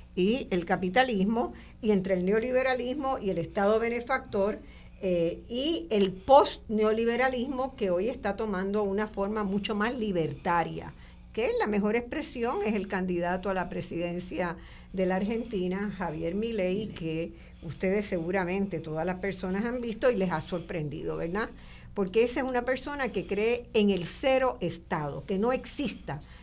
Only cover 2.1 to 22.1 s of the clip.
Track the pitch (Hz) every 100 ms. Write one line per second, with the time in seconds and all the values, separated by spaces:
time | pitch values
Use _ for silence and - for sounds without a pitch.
2.1 | 180 180 220 247 254 262 254 247 294 269
3.1 | 262 196 170 160 208 202 220 233 240 240
4.1 | 262 262 208 202 269 - - - - 190
5.1 | 175 170 - - 240 294 330 - 208 190
6.1 | 185 - 277 403 - - 214 214 226 233
7.1 | 233 262 254 262 254 262 - 196 175 220
8.1 | 254 208 196 220 185 190 208 202 196 214
9.1 | - 196 220 202 202 202 208 220 254 214
10.1 | 175 151 - 190 170 165 160 - - -
11.1 | - - - 254 480 403 208 208 233 240
12.1 | 320 - 247 233 392 214 220 185 190 185
13.1 | 175 175 185 196 185 180 185 175 170 175
14.1 | 175 180 202 175 175 - - - 190 185
15.1 | 185 202 233 240 196 180 190 208 175 170
16.1 | 156 165 196 233 220 185 185 - - 160
17.1 | 160 165 - - - 170 - 190 202 202
18.1 | 180 160 196 175 196 196 160 156 156 180
19.1 | 180 196 - 185 196 233 247 240 214 262
20.1 | 214 185 160 - 175 - 175 151 156 160
21.1 | 156 165 196 226 - - - - - 185